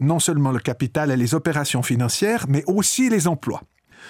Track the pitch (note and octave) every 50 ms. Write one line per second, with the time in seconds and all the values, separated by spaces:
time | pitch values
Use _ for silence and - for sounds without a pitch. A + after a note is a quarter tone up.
0 | C3 D3+ E3+ D#3 - F3+ D#3+ C#3+ C#3+ C3+ B2+ A#2 - - A#2+ - C#3+ - - D#3
1 | D3+ C#3+ C3 B2+ A#2+ A2+ D#3 D#3 - E3+ C#3+ D3 C#3+ - - B2 B2 - B2 A#2+
2 | B2 A#2 - - G3+ G#3+ A#3 A3+ - C#3 C#3 D3+ - F3+ F#3 G#3 F#3+ - - B3+
3 | C4 A#3+ A3 F#3+ D3 F3 D#3 - - A#2 - - - - _ _ _ _ - -
4 | -